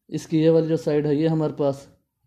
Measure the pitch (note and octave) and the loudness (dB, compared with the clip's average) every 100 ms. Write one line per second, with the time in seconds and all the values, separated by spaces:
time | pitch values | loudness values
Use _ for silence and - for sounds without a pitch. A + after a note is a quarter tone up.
0 | - D#3+ - D#3+ D#3+ E3 D#3 D#3+ D#3+ D3+ | -12 -10 -4 0 4 4 2 -2 0 0
1 | D3 C#3+ D#3+ D#3+ D3+ C#3 C#3+ C3+ - _ | 0 0 0 0 -2 -2 -2 -4 -10 _
2 | _ _ | _ _